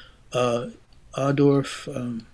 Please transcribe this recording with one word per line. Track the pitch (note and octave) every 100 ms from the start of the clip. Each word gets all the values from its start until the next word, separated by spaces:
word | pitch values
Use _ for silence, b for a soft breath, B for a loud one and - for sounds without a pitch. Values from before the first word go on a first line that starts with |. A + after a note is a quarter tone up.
| B B -
uh, | B2+ B2 A#2 - - _ - - -
Adorf, | C3+ C#3 C#3+ C#3 C3+ - -
um, | C3+ B2 A#2 A#2